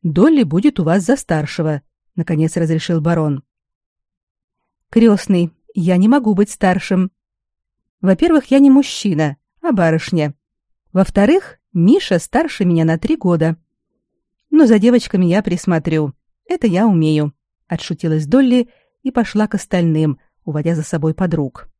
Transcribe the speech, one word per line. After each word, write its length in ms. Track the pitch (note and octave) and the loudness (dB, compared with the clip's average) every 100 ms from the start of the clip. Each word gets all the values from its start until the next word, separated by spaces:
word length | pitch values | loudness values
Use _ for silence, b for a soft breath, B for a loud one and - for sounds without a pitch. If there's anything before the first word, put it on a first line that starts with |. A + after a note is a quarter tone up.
Долли 420 | E3+ C#3 B3+ D#4 | -2 2 2 4
будет 360 | F#3 D#3+ C#4 B3 | 0 0 0 -2
у 60 | D#3+ | -2
вас 180 | F#3 | -2
за 140 | F3 C4+ | 0 -4
старшего», 640 | - D#3+ D3+ - D#3 D3 _ _ _ - | -2 -4 -4 -6 -4 -6 _ _ _ -8
наконец 400 | D#3+ D#3+ D#3+ - | -4 -2 -2 -2
разрешил 460 | E3 D#3+ - E3 | -2 -2 -2 -2
барон. 420 | D#3 E3 D#3 C#3 _ _ _ _ _ _ _ _ _ _ _ _ _ _ _ | 0 0 -2 -4 _ _ _ _ _ _ _ _ _ _ _ _ _ _ _
«Крестный, 640 | A3+ A3+ G3+ - F#3 E3+ _ _ - | 2 4 2 0 -2 -2 _ _ -4
я 200 | E3+ F3+ | 0 2
не 100 | G#3 | 2
могу 260 | A#3+ A3 F#3+ | 2 0 0
быть 140 | G#3 | -2
старшим. 640 | - F#3+ F#3 - F#3 F#3 _ _ _ _ _ _ _ _ _ | 0 -2 -2 -2 -2 -2 _ _ _ _ _ _ _ _ _
Во-первых, 460 | F#3+ F#3 E4+ D#4 B3+ | -2 0 2 2 2
я 140 | C4+ | 4
не 100 | C#4 | 6
мужчина, 680 | C4+ C#4 - G#3 D#3 D#3 C#3 _ _ | 6 2 -4 -4 -2 -2 -4 _ _
а 120 | E4+ | -4
барышня. 600 | A3+ E3 D#3+ - E3+ D3 - _ _ _ _ _ | 0 2 0 -2 -4 -4 -8 _ _ _ _ _
Во-вторых, 680 | F#3 F#3+ - G3+ F4+ - - _ | -2 0 2 2 2 0 -20 _
Миша 440 | F3 E3+ F4+ - F3 | 0 4 4 2 -4
старше 440 | - B3 D#4+ - | -2 -2 -2 -2
меня 220 | F3+ E3 D#3+ | 0 2 0
на 120 | D#3+ | -2
три 200 | - D#4 | -2 -2
года. 400 | F3+ E3+ D#3+ D#3+ _ _ _ _ _ _ _ _ _ | 0 0 0 -4 _ _ _ _ _ _ _ _ _
Но 180 | D4+ C4+ | 4 4
за 120 | G#3+ | 4
девочками 460 | A3 B3 - F#3+ F3+ | 4 2 0 -2 0
я 180 | F#3 | 0
присмотрю. 720 | G3 F3 - E3 D#3+ D#3 D3 - _ _ _ | -2 -6 -2 -2 -2 -2 -4 -8 _ _ _
Это 200 | E4+ A3+ | -2 0
я 200 | F3+ A3 | 0 2
умею», 460 | F3 D#3 D3+ D3+ _ _ _ _ | 2 0 0 -2 _ _ _ _
отшутилась 580 | E3 - D#3+ E3 D#3 D3 | -10 -8 -8 -4 -4 0
Долли 440 | B3 C4 B3 B3 b b b | 0 2 0 -2 b b b
и 80 | C4 | -6
пошла 360 | B3 A3 G#3 G#3+ | -4 -4 -2 -4
к 80 | G3+ | -6
остальным, 640 | - F3+ E3+ D#3 D#3 C3+ _ _ - | -4 -2 0 0 -2 -4 _ _ -10
уводя 300 | D3+ D#3+ E3 | -6 -4 -4
за 80 | |
собой 300 | D#3 E3 D#3+ | -4 -4 -4
подруг. 540 | D#3+ F#3 D#3 C#3 - - | -2 -4 -2 -6 -8 -20